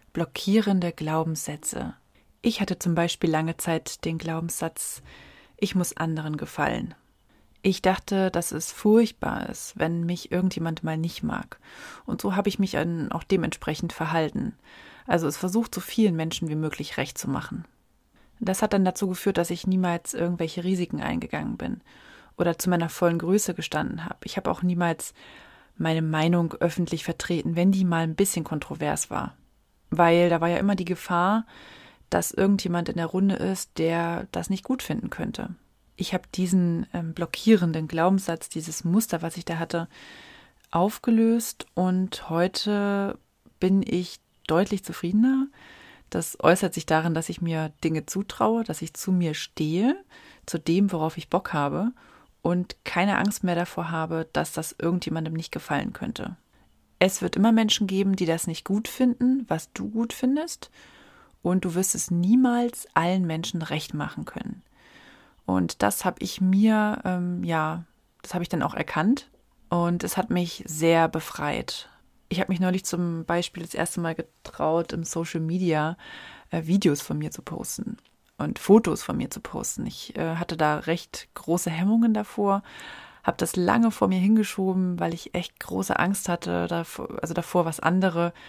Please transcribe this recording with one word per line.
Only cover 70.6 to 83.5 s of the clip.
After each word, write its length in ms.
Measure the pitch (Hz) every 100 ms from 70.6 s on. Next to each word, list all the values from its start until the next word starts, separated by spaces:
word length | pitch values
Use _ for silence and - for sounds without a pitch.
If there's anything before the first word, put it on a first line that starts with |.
| -
sehr 420 | 156 165 165 165
befreit. 800 | 160 - - 147 120 - - - _ _ _ -
Ich 100 | 175
hab 100 | 190
mich 100 | 180
neulich 260 | 185 185 -
zum 400 | 170 175 165 165
Beispiel 380 | 170 175 -
das 100 | 165
erste 260 | - 170 -
Mal 160 | 165 160
getraut, 800 | - _ - - 156 165 170
im 100 | 170
Social 380 | 160 165 165 165
Media, 560 | 160 180 180 156 156 175 - - - - -
äh, 160 | 170 160
Videos 360 | 196 180 143
von 160 | - 151
mir 140 | 151
zu 100 | -
posten 560 | - - - - - - _ _ _ -
und 200 | - -
Fotos 460 | - 214 220 -
von 140 | - -
mir 120 | -
zu 120 | -
posten. 440 | - - - - -
Ich, 300 | - - -
äh, 200 | 165 165
hatte 200 | 180 165
da 200 | 151 151
recht 500 | - 170 - - -
große 360 | - - 175 175
Hemmungen 440 | 160 190 226 226
davor, 500 | 214 208 - 202 196 - - - - - -
hab 140 | - -
das 180 | 170